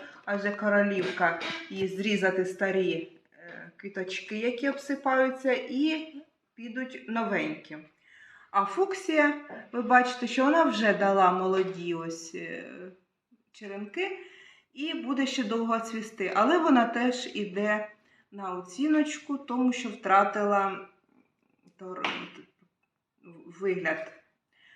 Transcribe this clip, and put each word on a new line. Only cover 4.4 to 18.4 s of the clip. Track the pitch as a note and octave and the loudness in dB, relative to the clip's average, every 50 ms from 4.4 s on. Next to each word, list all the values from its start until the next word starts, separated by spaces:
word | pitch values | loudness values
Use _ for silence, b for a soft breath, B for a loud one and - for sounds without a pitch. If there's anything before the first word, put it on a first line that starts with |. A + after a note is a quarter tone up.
| A3+ B3 B3 A#3 C4+ C#4 | -2 -2 -2 0 -2 -2
обсипаються, | C4+ C#4 - - C#4 C4+ - C4+ C4 C4 C4 C4 C4 - - C4+ B3 | -2 -2 -4 -4 -4 -2 0 2 4 4 4 4 2 0 0 0 0
і | B3+ - - - C4 D4 D#4 D#4 D#4 D#4 - - C#4 D4+ _ _ _ _ _ _ | 0 0 -2 -2 0 2 2 2 0 -4 -8 -14 -18 -20 _ _ _ _ _ _
підуть | - A#3 A#3+ A3 B3+ C4 B3+ - - - - | -16 -14 -10 -8 -8 -8 -8 -10 -12 -10 -6
новенькі. | A3+ A#3 A3+ G3 G3+ F3 D3+ D3+ D#3 - - - D#3 D3+ D#3 - _ _ B B B B B B B B B B | -4 -2 -2 0 0 -2 -2 -2 -6 -8 -12 -14 -16 -16 -18 -20 _ _ B B B B B B B B B B
А | B G3+ G3 | B 0 0
фуксія, | G3 - E4 F#4+ F#4+ F#4+ F#4 - - D#4 D#4 D4 D4 D4 - - - - - - - | 0 2 0 0 0 0 -2 -4 0 4 4 4 4 2 -2 -8 -14 -14 -16 -14 -8
ви | - A#3+ | -6 -4
бачите, | A#3+ A3 B3+ B3 B3 B3 - - B3+ A3+ | 2 6 6 6 6 4 0 -4 -4 -2
що | - - C4 | 0 2 4
вона | C#4 D#4 E4+ D#4+ | 6 6 6 6
вже | C#4+ A3+ G#3 A3+ G#3+ G3 | 4 4 2 4 4 4
дала | F3 G3+ G3 G3 F#3+ F#3 F3+ | 4 4 4 6 6 6 6
молоді | F3+ F#3 F#3 F#3 F#3+ F#3+ F#3+ F3+ E3+ E3+ E3+ F3 E3+ | 6 4 2 2 2 2 2 0 -2 -6 -6 -4 -4
ось, | E3 E3 E3 E3 E3 - - - | -4 -6 -6 -8 -10 -12 -12 -12
е, | F3 E3+ E3 E3+ E3+ - - - F3 F3+ F#3 F#3 - _ _ _ _ _ _ _ _ _ _ | -10 -10 -10 -10 -10 -12 -14 -14 -16 -16 -16 -18 -20 _ _ _ _ _ _ _ _ _ _
черенки | _ - A3 G3+ G3 G3+ G#3 G#3 - E4+ F#4 G4 F#4+ F#4 B B B B B B B B B B _ | _ -16 -14 -12 -10 -10 -10 -8 -6 -6 -6 -4 -6 -8 B B B B B B B B B B _
і | - C#4+ D#4+ D#4+ | -8 -8 -6 -6
буде | - A#3 A#3+ C#4 B3 C4+ | -6 -4 -4 -2 0 0
ще | B3+ - - B3+ | -2 -2 -2 -2
довго | G3+ A3+ A3+ A#3 A3+ A#3 A3+ | -2 0 0 0 0 0 -2
цвісти, | A3+ - - A3 G#3+ - - - G3 F3+ - | -2 -4 -6 -8 -8 -8 -6 -4 -4 0 2
але | - G#3+ B3 E4 F4+ | 2 4 4 4 4
вона | D#4+ E4 C4+ B3 A#3 | 4 6 6 6 6
теж | A#3 - A#3+ A#3+ B3+ B3 - - - - | 4 2 0 0 0 0 -2 -4 -8 -6
іде | G#3 G#3 F3+ F3 G3 G#3 G#3+ G#3+ G#3+ G#3+ - - b b b b b b b | -6 -6 -4 -2 -2 0 0 0 0 -2 -6 -12 b b b b b b b
на | - G3+ | -14 -10